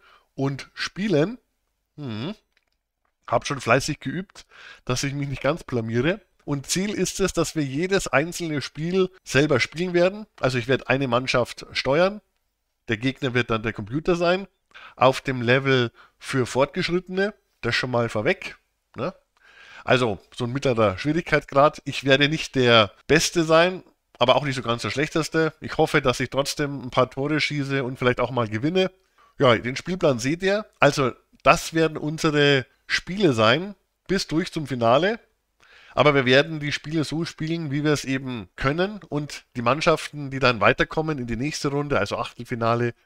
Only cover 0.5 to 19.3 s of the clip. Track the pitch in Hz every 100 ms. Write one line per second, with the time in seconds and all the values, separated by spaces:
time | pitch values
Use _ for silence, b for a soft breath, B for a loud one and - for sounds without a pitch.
0.5 | 135 - - - 170 208 147 180 254 _
1.5 | _ _ _ _ - 135 107 151 220 _
2.5 | _ _ _ _ _ _ _ - 120 -
3.5 | 135 113 131 - 143 135 170 196 - -
4.5 | B B B - 127 139 143 139 131 135
5.5 | 175 - 123 113 117 147 214 _ _ -
6.5 | 143 - 170 208 190 180 - 185 - 156
7.5 | 156 139 135 185 190 - 135 170 170 165
8.5 | 147 - - 165 190 185 B - 131 151
9.5 | 131 - 151 180 175 185 208 214 - 131
10.5 | 127 117 127 - 131 135 120 131 127 117
11.5 | - - - 131 151 190 208 _ _ _
12.5 | _ _ _ - 110 131 135 131 123 117
13.5 | 110 110 107 104 143 170 170 170 185 196
14.5 | _ _ B B B 127 - - 127 120
15.5 | 135 135 131 120 b b b - 135 113
16.5 | 123 143 190 - 180 185 185 202 - _
17.5 | - 117 - 131 120 117 107 127 190 -
18.5 | - _ _ _ - 151 - _